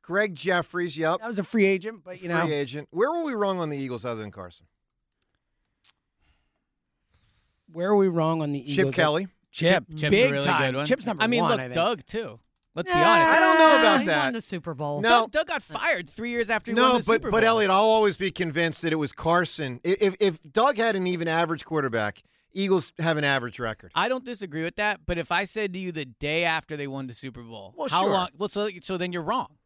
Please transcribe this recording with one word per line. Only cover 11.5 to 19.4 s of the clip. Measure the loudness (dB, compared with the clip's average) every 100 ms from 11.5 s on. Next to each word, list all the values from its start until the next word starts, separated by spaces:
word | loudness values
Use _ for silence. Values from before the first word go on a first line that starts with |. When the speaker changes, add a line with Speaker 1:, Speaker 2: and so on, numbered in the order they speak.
Speaker 3:
look, | 0
Speaker 2:
I |
think. | -2
Speaker 3:
Doug, | -2 -2 -2 -8
too. | -10 -10 -14 _ _ _
Let's | -10 -2
be | 4
Speaker 2:
Nah, | 6
Speaker 3:
honest. | 6 6
Speaker 1:
I | 4
don't | 4 6
know | 8 8
about | 6 4
Speaker 4:
He | 2
Speaker 1:
that. | 0
Speaker 4:
won | 0
the | -4
Super | -8 -10 -10
Bowl. | -8 -6 -2
Speaker 1:
No. | 4
Speaker 3:
Doug, | 4 4
Doug | -2 -4
got | -6
fired | -8 -6 -2 -2 -6
three | -10 -6
years | -4 -2
after | -2 -2
he |
Speaker 1:
No, | 2
Speaker 3:
won | 4
the | 4 2
Speaker 1:
but, | 0
Speaker 3:
Super | 2
Speaker 1:
but | 2
Speaker 3:
Bowl. | 4
Speaker 1:
Elliot, | 4 4
I'll | 4
always | 6 4 2 0
be | -4
convinced | -2 -4 0 -2 -2
that | -2
it | -2
was | -2
Carson. | -4 0 2